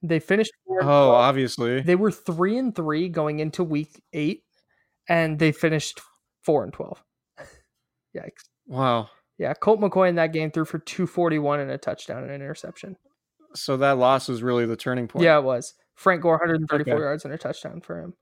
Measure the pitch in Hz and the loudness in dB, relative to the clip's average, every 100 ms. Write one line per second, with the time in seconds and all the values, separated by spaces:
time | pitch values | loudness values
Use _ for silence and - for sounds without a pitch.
0 | 170 160 - 196 214 - - 370 139 143 | 0 -2 2 0 0 -4 -6 -2 4 6
1 | 135 120 123 135 127 - 120 127 139 180 | 8 8 6 4 -2 -2 -2 -2 2 2
2 | 214 - - 165 185 233 262 208 160 151 | 2 -2 -8 -2 0 0 -4 -4 -2 -2
3 | 180 165 151 151 156 151 175 147 156 _ | -2 -2 -2 -2 -6 -4 -2 -2 -4 _
4 | _ - 151 208 _ _ _ _ _ _ | _ -4 -4 -4 _ _ _ _ _ _
5 | _ 170 160 151 160 147 165 156 - - | _ 0 0 2 0 2 0 0 -4 -12
6 | - _ _ _ - 147 98 - - - | -20 _ _ _ 0 0 0 -8 -12 -12
7 | _ _ _ _ - _ _ _ _ _ | _ _ _ _ -20 _ _ _ _ _
8 | _ - - _ - _ _ 131 131 117 | _ -16 -16 _ -20 _ _ -2 0 0
9 | 110 _ _ _ 156 147 - 214 202 185 | -2 _ _ _ -6 -2 2 2 2 2
10 | 185 170 160 160 156 156 156 160 - - | 2 2 0 0 -4 -2 -4 -6 -10 -4
11 | 180 - 175 156 143 147 139 135 - - | -4 0 0 0 0 -2 -4 -6 -6 -8
12 | - 120 127 139 139 156 - 175 - 185 | -8 -12 -10 -12 -12 -14 -14 -16 -18 -18
13 | _ _ _ _ _ - - 131 139 135 | _ _ _ _ _ -14 -6 0 2 4
14 | 123 131 131 123 120 123 117 113 - 123 | 4 2 0 -6 0 0 0 -2 -4 -4
15 | 120 - 170 151 131 127 - _ _ _ | -4 0 4 4 2 -4 -6 _ _ _
16 | - 175 170 160 170 165 156 147 143 117 | 0 2 2 2 2 -2 0 -2 0 -2
17 | 139 151 143 151 - 151 - 170 - 170 | -2 -4 -8 -10 -8 -10 -12 -16 -12 -12
18 | 170 - | -12 -18